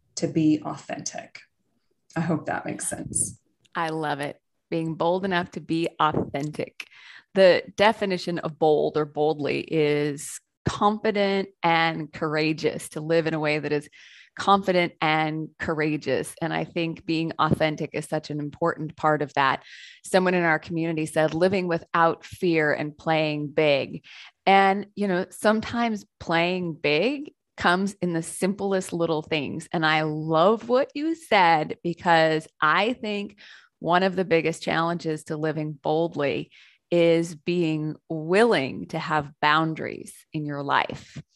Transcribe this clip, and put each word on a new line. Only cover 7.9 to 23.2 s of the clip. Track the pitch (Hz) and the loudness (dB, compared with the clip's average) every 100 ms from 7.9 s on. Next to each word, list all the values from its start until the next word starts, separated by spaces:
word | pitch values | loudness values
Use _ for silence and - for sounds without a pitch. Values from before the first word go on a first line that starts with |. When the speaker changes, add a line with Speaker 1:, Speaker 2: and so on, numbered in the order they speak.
| 226 196 180 - 175 | 4 -2 -4 -4 -4
Speaker 2:
of | - 151 | -6 0
bold | 160 151 151 151 | 4 4 2 0
or | 151 | -4
boldly | 147 151 151 139 139 | 0 0 0 -2 -4
is | - 160 147 147 147 143 - - _ _ - | -2 0 2 2 -2 -4 -10 -14 _ _ -6
confident | - 208 214 220 202 196 196 196 _ | 0 0 2 -2 0 0 0 -2 _
and | 170 165 165 165 151 | 0 2 2 -2 -8
courageous, | - 160 151 156 156 160 165 - | -6 -4 0 0 0 -2 -2 -8
to | - | -10
live | 156 165 160 | 0 0 0
in | |
a | 160 | -2
way | 151 151 | -2 -2
that | 147 | 0
is | 147 143 - - - - - | -4 -4 -18 -20 -20 -20 -6
confident | - 196 196 180 170 - | 4 4 4 2 0 0
and | 156 156 156 156 156 - | 0 2 0 -2 -8 -8
courageous. | - 156 156 151 135 127 - - | -6 -2 -2 -2 -2 -2 -2 -6
And | 165 | -4
I | 160 | -4
think | 160 - 165 165 - | -4 -4 -4 -6 -4
being | 160 165 - | -2 -2 0
authentic | 156 - 156 151 151 | 0 2 0 -2 -6
is | - 151 | -6 -6
such | 156 - | -6 -6
an | 151 | -8
important | 147 - 170 - 156 - | -8 -4 -2 -2 -8 -2
part | 156 151 | 0 2
of | 143 | 0
that. | - 135 131 - - - - | 2 2 2 -6 -20 -20 -20
Someone | - 190 185 180 | 0 2 4 2
in | |
our | 170 156 | 2 0
community | - 165 165 160 156 | -2 -4 -2 -2 -2
said, | 160 156 | 0 0
"Living | 160 185 196 180 | 2 2 2 0
without | 165 - 175 165 - | -4 -2 2 4 2
fear | - - 185 160 151 | -8 -4 0 2 2
and | 139 147 147 | 0 -4 -6
playing | - 160 | -2 0